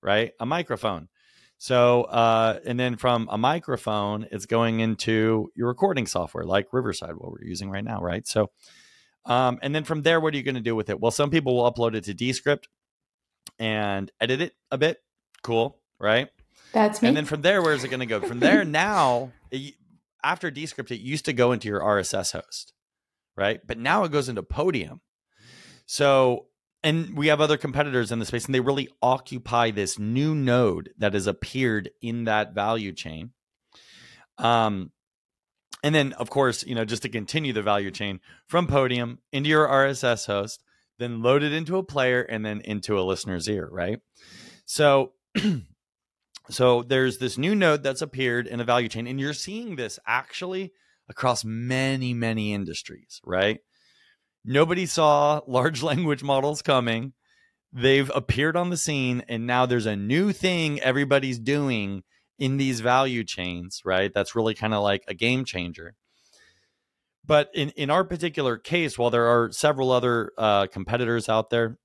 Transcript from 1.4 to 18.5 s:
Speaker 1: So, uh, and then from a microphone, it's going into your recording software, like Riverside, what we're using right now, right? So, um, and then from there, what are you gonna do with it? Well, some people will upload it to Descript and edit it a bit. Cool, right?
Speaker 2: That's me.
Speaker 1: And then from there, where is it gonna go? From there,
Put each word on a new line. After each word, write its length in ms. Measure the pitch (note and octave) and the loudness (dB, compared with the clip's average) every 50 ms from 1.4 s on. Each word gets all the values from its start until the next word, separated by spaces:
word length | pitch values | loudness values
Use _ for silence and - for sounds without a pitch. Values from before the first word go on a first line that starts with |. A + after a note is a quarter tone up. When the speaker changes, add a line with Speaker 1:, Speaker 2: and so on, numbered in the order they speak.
| _ _ _ _ | _ _ _ _
Speaker 1:
So, 440 | - - C3 B2 A#2+ B2 B2 A#2+ | -4 0 4 6 6 6 6 4
uh, 560 | A#2 - - A#2 A#2 A2+ A2+ A2+ A2+ A2+ G#2+ - - | 2 2 2 4 4 6 6 4 4 2 0 -2 -4
and 120 | - A#2+ B2 | -6 -4 -2
then 180 | B2+ B2 A#2+ | -2 -2 -2
from 320 | G#2+ - B2+ A#2+ A#2 A2+ G#2+ | 0 0 2 2 2 0 -2
a 80 | - G#2+ | -4 0
microphone, 880 | A2+ C3 D3+ E3+ D#3+ - C3+ A2+ - A#2 G#2+ G#2 G2+ G2+ G#2 G#2+ A2 - | 0 0 0 0 -4 -6 -6 -4 -4 -2 -2 -2 -2 -2 -4 -6 -8 -8
it's 140 | - G2+ F#2+ | -10 -10 -6
going 340 | - A#2 A2+ A#2 A2+ A2+ A2+ | -2 0 2 2 2 2 0
into 720 | A2+ A2+ A2 - - - A2+ A2 A2 A2 A2+ A2 G#2+ - _ | 0 0 -2 -2 -2 0 2 2 4 4 2 0 0 -4 _
your 140 | - A#2 A#2+ | -4 -4 -4
recording 380 | B2 - F#3+ G3 F#3 C#3 A2+ | 0 0 0 0 2 0 -2
software, 380 | - - - E2+ D#2+ - E2 E2 | -2 -2 -4 -4 -4 -6 -8 -4
like 280 | E2+ F#2 G2+ G2 - | 0 0 0 0 0
Riverside, 420 | - B2+ B2 A2+ F2 - E2+ E2 E2 | -2 -2 -2 -2 -4 -6 -8 -10 -12
what 140 | E2 - F2 | -12 -12 -14
we're 140 | - - - | -14 -14 -12
using 260 | - F2+ - G2 G2 | -10 -10 -8 -8 -8
right 140 | G2 G2 G#2 | -8 -8 -6
now, 160 | A2+ A2+ F#2+ | -6 -6 -6
right? 260 | F2 F2 E2+ G#2 - | -4 -4 -4 -4 -6
So, 240 | - - A2 G#2 F#2+ _ _ _ - - - - - _ _ _ _ _ _ _ | -2 0 0 0 0 _ _ _ -20 -20 -20 -20 -20 _ _ _ _ _ _ _
um, 340 | - A#2+ B2 C3 B2+ A#2+ - | 0 2 2 2 2 0 -2
and 100 | - C#3 | -6 -4
then 120 | D3 D#3 D3+ | -4 -4 -2
from 180 | D3 D#3+ D3+ | -2 -4 0
there, 180 | C#3+ E3 E3 E3 | 2 4 4 4
what 140 | D#3 D#3+ D3+ | 2 0 -2
are 20 | |
you 60 | C#3+ | -2
gonna 180 | B2+ C#3 C3 B2+ | -4 -4 -4 -2
do 140 | A2 A#2 A#2 | -2 -2 -2
with 160 | A2 G#2 - | -2 0 -2
it? 100 | G2+ D2+ | -4 0
Well, 120 | G2+ A#2 | 2 0
some 180 | - - D3 C#3+ | 2 2 0 2
people 260 | C#3 E3 D3 C3 B2+ | 2 0 2 2 2
will 160 | A#2+ A#2+ B2 | 4 4 2
upload 220 | B2 - A#2 A#2 A2 | 2 2 0 0 0
it 80 | A2 F#2+ | -2 -6
to 100 | G#2 G2+ | -6 -8
Descript 540 | F2 A#2 B2+ C3 - - D3+ D3 C#3+ - - _ _ _ _ _ _ _ _ _ _ _ _ _ _ _ - _ _ | -4 -4 -4 -4 -2 0 0 0 0 -2 -20 _ _ _ _ _ _ _ _ _ _ _ _ _ _ _ -20 _ _
and 500 | A2+ A2 G#2+ G#2+ G#2+ G2+ G2 G2 G2 - _ _ | -4 -2 -2 -2 -2 -2 -4 -4 -6 -8 _ _
edit 200 | A2+ A#2 B2+ C#3 | -2 -2 0 -2
it 140 | E3+ E3+ _ _ _ _ | -2 -6 _ _ _ _
a 40 | C3 | -2
bit. 220 | C3 D3 D#3+ D#3+ - _ _ _ _ _ _ _ - | 0 0 0 0 -2 _ _ _ _ _ _ _ -16
Cool, 360 | - - A#2 A2+ A#2 C#3 - _ _ _ _ _ | -6 -2 0 0 0 0 -4 _ _ _ _ _
right? 280 | G2 G#2 A2 A#2+ C3+ - _ _ _ _ _ _ _ - | 0 2 2 2 2 -2 _ _ _ _ _ _ _ -4
Speaker 2:
That's 280 | - A3 G#3+ G#3 G#3+ - | 2 2 2 2 2 2
me. 80 | - A#3 | 4 4
Speaker 1:
And 80 | C#4+ | 4
then 100 | D3+ D3+ | 4 0
from 160 | D3 D#3 D3+ | -2 -4 0
there, 200 | C#3+ F3 G3+ G3 | 2 4 4 4
where 120 | F3 D#3+ D3+ | 4 2 2
is 100 | C3+ B2 | 0 -2
it 40 | C3 | -6
gonna 180 | C3 B2+ B2+ | -4 -6 -4
go? 140 | A2+ A2+ G#2 | -2 -2 -2
From 200 | F#2+ - A#2+ A#2+ | -2 -4 -4 2
there, 240 | B2 D3+ | 4 6